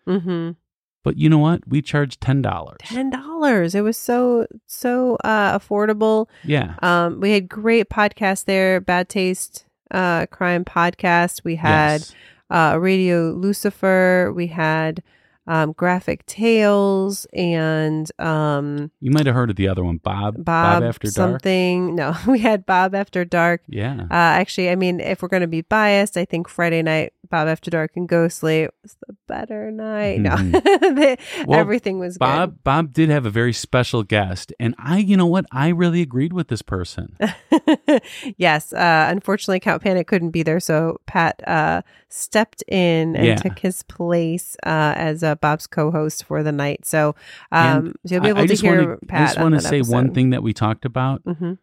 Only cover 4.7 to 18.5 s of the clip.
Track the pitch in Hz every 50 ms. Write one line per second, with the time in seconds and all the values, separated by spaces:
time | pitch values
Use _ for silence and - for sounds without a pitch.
4.7 | - - - 247 247 254 254 254 226 - - 220 220 214 202 196 196 196 - -
5.7 | 208 202 208 214 214 208 220 220 220 220 220 - _ - - - 147 143 - 85
6.7 | 82 - - 175 175 175 170 170 - - 196 196 214 202 185 180 - 214 208 226
7.7 | 226 233 196 - - 220 208 208 - - 220 190 196 - - - 196 190 190 190
8.7 | 185 180 190 - 180 180 185 - - 202 185 185 185 - - - - - _ _
9.7 | _ _ _ - - 185 185 175 170 165 160 - - - 185 180 175 175 180 -
10.7 | - 175 170 175 180 - - 185 170 175 175 175 - - - 170 165 156 165 156
11.7 | 156 156 151 151 151 151 156 - - - - - _ _ _ - - 170 160 151
12.7 | - 160 175 190 190 190 185 180 175 170 165 165 - 180 180 202 202 - - 208
13.7 | 196 - - 190 185 185 185 185 185 180 180 104 - 175 175 170 160 175 160 156
14.7 | 156 160 160 160 160 170 - _ _ _ _ _ _ _ - - 165 160 156 151
15.7 | 156 - 175 180 180 185 - - - - _ - - 202 220 233 226 220 214 208
16.7 | 202 202 196 196 196 190 190 196 196 - - - - - 180 170 170 165 160 160
17.7 | 156 156 156 156 156 156 156 156 - - - 165 160 156 151 151